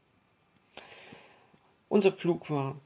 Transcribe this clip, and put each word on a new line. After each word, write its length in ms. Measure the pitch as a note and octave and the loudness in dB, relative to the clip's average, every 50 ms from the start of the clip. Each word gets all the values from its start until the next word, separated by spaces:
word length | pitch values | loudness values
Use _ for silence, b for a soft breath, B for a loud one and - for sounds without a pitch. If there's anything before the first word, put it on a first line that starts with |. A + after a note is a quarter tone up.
| _ _ _ _ _ _ _ _ _ _ _ _ _ B B B B B B B B B B B B B B B B B B B B _ _ _ _ _ | _ _ _ _ _ _ _ _ _ _ _ _ _ B B B B B B B B B B B B B B B B B B B B _ _ _ _ _
Unser 220 | - G#3 F#3+ F#3+ F#3+ | 2 4 4 4 2
Flug 380 | - - E3+ F3 D#3+ - - | 2 0 0 0 0 -2 -4
war 280 | D3+ C#3+ C#3 C3+ C#3 D3 - | -2 -2 -2 -4 -6 -10 -14